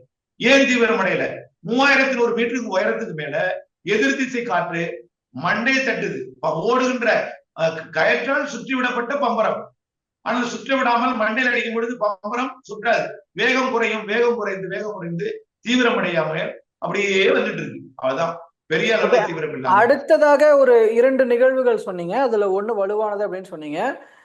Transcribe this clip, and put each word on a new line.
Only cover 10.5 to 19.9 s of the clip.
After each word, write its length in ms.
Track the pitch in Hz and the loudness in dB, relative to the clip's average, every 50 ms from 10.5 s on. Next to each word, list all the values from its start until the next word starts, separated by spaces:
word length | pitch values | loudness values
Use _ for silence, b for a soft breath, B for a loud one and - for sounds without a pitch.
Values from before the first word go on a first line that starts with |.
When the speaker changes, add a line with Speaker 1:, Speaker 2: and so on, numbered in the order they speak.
| - - - 269 277 | -6 -10 -4 -2 -2
Speaker 1:
விடாமல் 400 | 262 233 240 233 208 247 254 240 | 0 2 2 2 2 2 0 0
மண்டையில 320 | 220 214 214 226 262 254 247 | 0 -2 -2 0 0 0 0
அடிக்கும் 240 | 247 233 220 226 220 | 0 0 -2 -2 -2
பொழுது 240 | 226 233 233 254 | -4 -4 -4 -4
பம்பரம் 640 | - 208 208 202 - - 208 240 247 262 269 - - | -2 -2 -2 -2 -4 -8 -8 -4 -4 -4 -6 -8 -12
சுற்றாது. 500 | _ - 202 - - 233 214 - - - - - _ _ | _ -16 -14 -6 -2 0 0 0 0 -4 -8 -14 _ _
வேகம் 400 | _ 180 220 247 254 247 233 214 | _ -2 0 0 2 2 0 0
குறையும், 340 | 214 226 226 214 220 214 196 | 0 0 0 -2 -2 -4 -4
வேகம் 300 | 190 208 240 240 240 233 | -4 0 0 2 2 0
குறைந்து, 320 | 208 202 196 190 190 190 | 0 -4 -6 -6 -8 -8
வேகம் 240 | 180 196 208 214 208 | -8 -8 -8 -8 -8
குறைந்து 540 | 208 185 165 170 170 170 202 214 - - - _ _ _ _ 214 | -8 -10 -10 -8 -8 -6 -6 -6 -8 -10 -14 _ _ _ _ 0
தீவிரமடையாமல் 840 | 247 254 240 233 202 196 185 180 170 165 156 156 156 175 - - - - _ _ _ | 0 2 2 2 2 0 -2 -2 -2 -2 -2 -2 -4 -4 -6 -8 -10 -14 _ _ _
அப்படியே 480 | _ - 175 180 202 202 202 190 190 196 | _ -8 -6 -2 -2 -2 0 2 2 4
வந்துட்டு 260 | - - - - - - | 4 2 2 0 -2 -4
இருக்கு. 260 | 160 156 - - 135 - - _ | -6 -8 -10 -12 -14 -16 -18 _
அவ்வளவுதான். 540 | - - - 139 156 170 170 - - - - _ _ _ _ | -6 -4 -4 -2 -2 -4 -4 -6 -10 -16 -20 _ _ _ _
பெரிய 240 | 160 175 - 226 220 | -2 0 0 0 2
அளவுல 80 | 208 - | 2 4
Speaker 2:
இப்ப 200 | - - - 208 | 4 4 4 4
Speaker 1:
தீவிரம் 280 | 180 165 160 151 143 143 | 2 -4 -6 -6 -6 -6
இல்லாம. 220 | 135 131 - 180 | -6 0 2 4
Speaker 2:
அடுத்ததாக 840 | 202 233 240 | 4 6 6